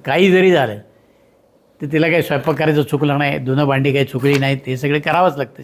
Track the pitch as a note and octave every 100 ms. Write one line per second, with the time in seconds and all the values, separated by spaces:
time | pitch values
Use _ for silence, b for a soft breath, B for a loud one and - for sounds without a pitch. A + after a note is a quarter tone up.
0 | - D#3 G3 F#3 F#3 E3+ A#2+ G2+ - b
1 | b b b b _ _ _ - C#3+ D#3
2 | E3 E3+ - C#3+ D#3+ D3 D#3 D3+ C#3 C#3+
3 | D3 C#3+ C#3+ D3 B2+ C3+ C#3+ C3+ C#3 C#3
4 | C3+ B2+ C#3 C#3+ C#3 C3+ C3 B2+ C#3+ D3+
5 | D#3 D#3+ F#3 C#3+ B2 -